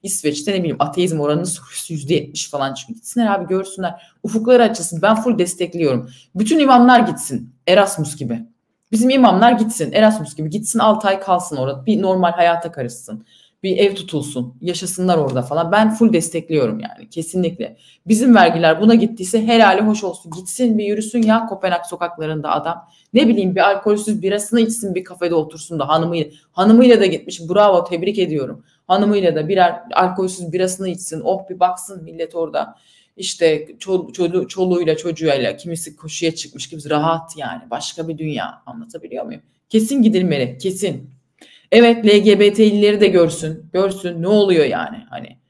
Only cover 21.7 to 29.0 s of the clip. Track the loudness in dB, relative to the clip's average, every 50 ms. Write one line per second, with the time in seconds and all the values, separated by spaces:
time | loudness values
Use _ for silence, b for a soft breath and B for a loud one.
21.7 | -2 -2 -4 -8 -8 -6 -6 -8 -6 -8 -6 -6 -6 -6 -4 -2 -4 -2 -2 -4
22.7 | -8 -8 b b b b b b 2 2 4 4 2 2 0 0 2 2 2 2
23.7 | 2 0 0 0 0 0 0 -4 -4 -2 -2 -2 -2 -2 -4 0 0 2 2 0
24.7 | -2 -6 -6 -6 -6 -6 -8 -10 -10 -6 -4 -2 0 -2 -2 -4 -10 -18 -14 -10
25.7 | -6 -6 -2 0 0 0 0 -2 -4 -4 -6 b b b b b _ 0 4 6
26.7 | 8 8 8 8 8 6 6 2 0 -2 -8 -12 -14 -14 -8 -2 2 4 6 6
27.7 | 6 4 0 0 -6 -4 -4 -4 -2 -2 -2 -2 -2 -6 -6 -6 -10 -16 b b
28.7 | b b b _ 0 2